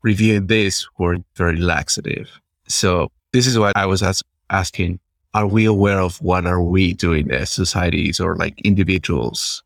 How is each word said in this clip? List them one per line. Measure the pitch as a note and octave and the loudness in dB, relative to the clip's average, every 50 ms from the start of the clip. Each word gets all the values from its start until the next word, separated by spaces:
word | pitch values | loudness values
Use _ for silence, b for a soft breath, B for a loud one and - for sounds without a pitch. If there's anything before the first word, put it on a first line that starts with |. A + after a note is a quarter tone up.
reviewing | - A2+ G#2 F#2+ A2 A2 G#2+ G#2 G2 | 2 0 2 4 4 4 4 2 2
this | F#2+ A2+ A2 G#2 F#2+ - - - - _ - | 2 2 2 2 0 -2 -4 -8 -10 _ -2
were | F2+ F2 F2 E2+ F2 _ _ | 0 0 0 -2 -6 _ _
very | - F2 F2 D#2+ E2+ | -2 0 0 0 0
laxative. | F2+ F2 D#2+ D2+ - - - - D#2 - - - - - - - _ _ _ _ _ - | 0 0 0 -2 -2 -4 -6 -6 -4 -8 -8 -8 -10 -14 -20 -20 _ _ _ _ _ -6
So | - - - F#2+ F2+ F2 - - _ _ _ _ | -4 0 0 2 2 2 -2 -4 _ _ _ _
this | - B2 B2 | 0 2 2
is | C3 A#2+ A2+ | 2 2 2
why | G#2 G2+ F#2+ | 2 2 2
I | G2 G2 | 0 0
was | F#2+ F#2+ F2+ | 0 0 0
as-, | G2+ F#2+ G2 - - _ _ _ _ _ | 0 0 -2 -2 -6 _ _ _ _ _
asking, | - G2 F2 - - - F2+ F2 F2+ F2+ _ _ _ _ _ _ - | -2 -2 -2 -2 -4 -4 -4 -4 -4 -8 _ _ _ _ _ _ -2
are | G#2 G#2 | -2 0
we | G2 G2+ A2 A2 | 2 2 4 4
aware | A2 G#2+ G2 G2+ G2+ G2 F#2+ | 4 4 4 4 4 4 2
of | F#2 F2+ F2 - | 0 -2 -4 -4
what | - F2+ F2+ F#2 E2+ | -2 0 0 0 0
are | F2 F2+ F2+ | 0 0 0
we | F2 E2+ F#2 F#2+ F#2+ F2 F2 | 0 2 2 2 2 2 0
doing | - - E2+ E2 D2+ D2+ C#2+ | 0 0 0 0 0 0 -2
as | B1+ C2 D2+ - | -2 -4 -4 -4
societies | - - F#2 - - F#2+ F2+ F2 E2+ E2+ E2+ - F2+ - | -4 -4 -4 -2 -2 -2 -2 0 0 -2 -2 -4 -4 -4
or, | F2+ F2 E2 | -4 -4 -2
like, | - E2 E2 - - | -4 -6 -6 -8 -4
individuals? | - G#2 G2 G2 F#2+ - F#2 F2+ - - E2+ C2 A#1 A#1 - - - - - - _ | 0 0 2 2 2 0 0 -2 -2 -2 -2 -2 -2 -4 -6 -6 -8 -8 -8 -10 _